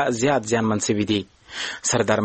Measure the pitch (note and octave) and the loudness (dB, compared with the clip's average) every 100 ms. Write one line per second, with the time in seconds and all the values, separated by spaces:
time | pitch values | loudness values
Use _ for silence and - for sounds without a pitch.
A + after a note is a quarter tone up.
0 | C#3 A#2 C3+ C3+ A2 A#2 A2 G#2+ - G#2 | 2 0 2 0 0 0 0 0 0 0
1 | G#2 G#2 - _ - - - - - A#2+ | 0 -2 -4 _ -18 -12 -10 -8 -2 0
2 | G#2 G#2+ | 2 2